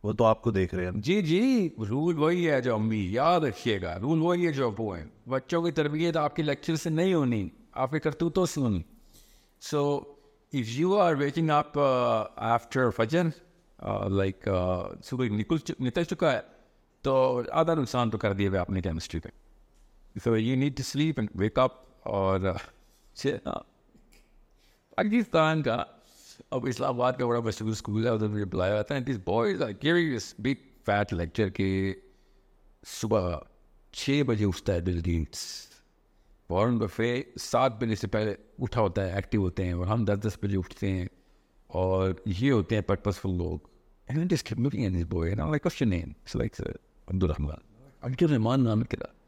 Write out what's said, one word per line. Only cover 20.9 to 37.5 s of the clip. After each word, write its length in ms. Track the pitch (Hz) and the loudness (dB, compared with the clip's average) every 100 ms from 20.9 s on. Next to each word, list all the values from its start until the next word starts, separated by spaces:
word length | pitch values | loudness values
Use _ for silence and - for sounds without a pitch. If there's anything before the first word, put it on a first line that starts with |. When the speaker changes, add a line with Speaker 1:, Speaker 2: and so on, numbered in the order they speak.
| 143 | 0
Speaker 2:
sleep 280 | 156 147 | 0 0
and 180 | 107 - | -4 0
wake 160 | 104 - | 0 2
up। 140 | 127 - - _ - | 0 0 -20 _ -4
और, 480 | 104 95 95 95 | 0 2 2 0
uh, 80 | 90 - - _ _ _ - | -4 -10 -20 _ _ _ -6
से-, 240 | 139 - - | -4 -4 -6
uh, 160 | - - _ _ _ _ - _ _ _ _ _ _ _ - | -8 -10 _ _ _ _ -20 _ _ _ _ _ _ _ -2
पाकिस्तान 640 | 214 226 220 165 156 160 | 2 2 4 4 4 4
का, 260 | 139 117 - - _ - - - - | 0 -2 -4 -10 _ -20 -20 -20 -8
अब 140 | 139 123 | -4 -2
इस्लामाबाद 500 | 123 135 120 123 127 | -2 -2 0 0 0
का 80 | 120 | 0
बड़ा 160 | 117 | 0
मशहूर 320 | 113 104 110 | 0 -2 -4
स्कूल 340 | 110 - 104 113 | -4 -2 0 2
है, 60 | |
उधर 140 | 110 107 | 2 0
मुझे 180 | 104 98 | -2 -4
बुलाया 300 | 90 92 107 | -2 0 0
जाता 200 | 107 143 | -2 -4
है। 100 | 123 | -4
These 160 | 120 | -4
boys 320 | 92 107 117 196 | -2 0 2 0
are 180 | 127 | -4
giving 420 | 98 143 175 165 120 | -2 2 2 2 -2
this 260 | - - | -6 -4
big 140 | 110 139 - _ - | -4 -4 -6 _ 0
fat 240 | 101 104 | 2 2
lecture 360 | 90 85 - 101 | 0 -2 0 -2
कि 520 | - 95 95 95 95 - _ _ _ _ _ _ _ - | 0 0 2 0 -4 -14 _ _ _ _ _ _ _ -18
सुबह 600 | - 110 110 90 82 - _ _ _ _ | -8 0 2 0 -4 -10 _ _ _ _
छः 300 | - - 143 | -8 0 2
बजे 220 | 131 110 104 | 2 2 0
उठता 280 | 90 - | 0 -2
है 80 | 90 | 0
बिल 200 | 87 87 | 0 -2
गेट्स, 680 | 85 82 78 - - - - - _ _ _ _ _ _ _ | 0 0 -2 -8 -12 -14 -18 -20 _ _ _ _ _ _ _
वॉरेन 280 | 87 113 120 | 0 2 2
बफे 540 | 104 - 113 123 - - | -2 0 0 0 -6 -12
सात 340 | - | 0